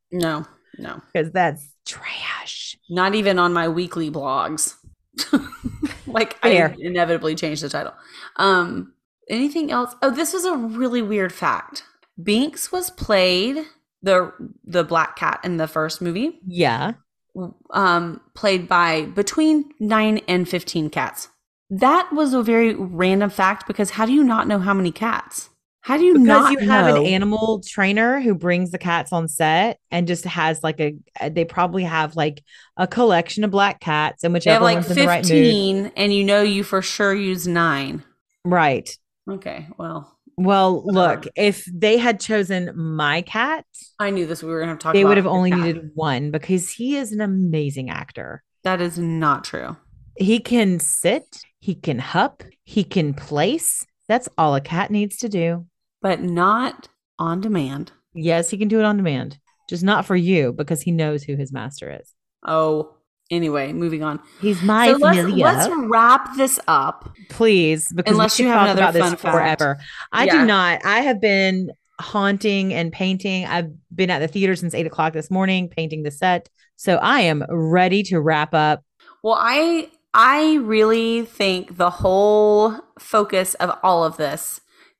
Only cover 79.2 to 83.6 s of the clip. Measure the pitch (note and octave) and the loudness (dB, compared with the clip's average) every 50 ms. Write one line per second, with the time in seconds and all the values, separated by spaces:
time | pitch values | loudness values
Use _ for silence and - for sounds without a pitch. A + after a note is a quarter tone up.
79.2 | - A3 A3+ - - A#3 C4 D4 E4 E4+ E4+ D#4+ - - _ _ _ _ - A3 | 0 2 4 4 4 4 4 4 4 2 2 0 -2 -6 _ _ _ _ 6 6
80.2 | A3+ C4 C#4+ D4+ D#4 D#4 D#4 D4 A#3 G#3+ A3 G#3+ G#3+ A3 A3+ A3+ A3+ A3+ A3+ A#3 | 8 8 6 6 4 4 4 2 2 2 4 4 6 6 4 4 2 0 0 -2
81.2 | A3+ - - - G3+ F#3+ F#3 F3+ - - F3 F3+ F3 F3 F3 - G3+ F#3 F#3+ G3 | -4 -6 -4 0 0 0 0 -2 -4 -8 -2 0 0 0 2 2 2 2 4 6
82.2 | G#3 G#3 G#3 G#3+ G#3+ G#3 G#3 G#3 G#3+ A3+ A3 B3+ - _ _ - - - - G#3+ | 6 6 6 6 6 6 6 4 4 2 0 -4 -12 _ _ -20 -8 0 0 0
83.2 | G#3 G3+ G3 F#3 F#3 F#3 - - | 2 2 0 0 0 -2 -2 -2